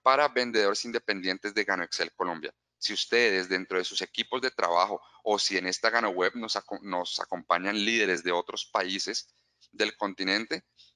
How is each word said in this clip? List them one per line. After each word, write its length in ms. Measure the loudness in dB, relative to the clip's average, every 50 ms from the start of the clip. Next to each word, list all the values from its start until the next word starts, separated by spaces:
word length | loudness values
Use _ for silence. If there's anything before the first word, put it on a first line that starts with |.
para 280 | 2 4 4 6 4 4
vendedores 560 | 2 0 0 2 2 2 4 4 2 0 -2
independientes 680 | -4 -4 -2 -2 -2 -4 -2 -2 -2 -4 -2 -6 -2 -2
de 120 | 0 0
Gano 180 | 2 0 0 -2
Excel 300 | -4 -4 -4 -4 -4 -4
Colombia. 400 | -4 -4 -4 -4 -6 -8 -10 -12 _ _ _ _ _
Si 140 | -6 -4 -4
ustedes 560 | -4 -2 2 2 4 4 4 4 2 0 0
dentro 280 | -2 -2 -2 -2 -2
de 60 | -2 -2
sus 180 | -2 -4 -6
equipos 400 | -6 -4 -4 -6 -4 -4 -4 -4
de 100 | -2 -4
trabajo 500 | -2 0 0 2 4 4 2 2 0 -6 -8 -14 -20 -6 0
o 140 | 0 2
si 200 | 2 2 0 0
en 100 | 0 0
esta 220 | -2 -2 0 0 2
Gano 200 | 2 2 2 0
Web 260 | 2 2 0 0 0
nos 200 | -2 -6 -4 -4
aco-, 240 | -6 -6 -6 -10 -10 -6
nos 360 | -4 -4 -4 -2 -4 -6 -6
acompañan 640 | -6 -6 -8 -8 -2 0 0 0 0 0 0 0 2
líderes 400 | 2 2 4 4 2 2 0 0
de 80 | 0
otros 340 | 0 0 -2 -4 -6 -8 -6 -2
países 640 | -2 -2 0 0 -2 -4 -4 -4 -6 -6 -8 -10 _ _ _ _ _ _ -20 _
del 260 | -4 -2 -2 -2 0
continente, 640 | -4 -6 -6 -4 -4 -2 0 0 0 -2 -4 -6 -8 -8 _ _ -20 -20 _ _